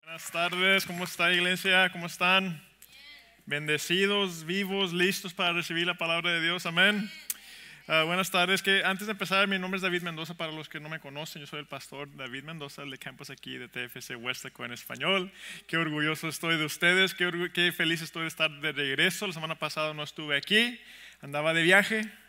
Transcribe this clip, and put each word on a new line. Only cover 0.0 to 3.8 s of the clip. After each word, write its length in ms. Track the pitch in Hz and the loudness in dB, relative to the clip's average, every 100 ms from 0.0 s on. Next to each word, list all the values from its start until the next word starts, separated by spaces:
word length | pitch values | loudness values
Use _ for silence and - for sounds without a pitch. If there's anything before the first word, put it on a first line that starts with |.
| 165 | -14
Buenas 180 | 165 - | -14 -6
tardes, 540 | 170 175 180 190 196 - | -2 0 4 6 6 4
¿cómo 200 | 175 180 | -6 -6
está, 280 | - 175 | 2 4
iglesia? 560 | 175 180 180 190 185 185 | 4 4 2 4 6 6
¿Cómo 140 | 180 170 | 2 -10
están? 560 | - 180 190 190 156 - _ - - - - _ _ - | 0 4 4 2 -8 -14 _ -20 -20 -20 -20 _ _ -6
Bendecidos, 960 | 147 151 151 | -4 0 -2